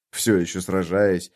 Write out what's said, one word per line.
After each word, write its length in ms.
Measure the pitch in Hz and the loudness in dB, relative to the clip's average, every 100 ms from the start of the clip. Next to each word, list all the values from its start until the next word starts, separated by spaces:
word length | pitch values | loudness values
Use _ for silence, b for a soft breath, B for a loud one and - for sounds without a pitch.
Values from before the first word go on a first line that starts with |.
| _ | _
Всё 260 | - - 101 | -4 2 2
ещё 240 | 85 90 | 2 -4
сражаясь, 720 | 92 95 85 95 104 90 - | -4 -4 -2 0 2 0 -4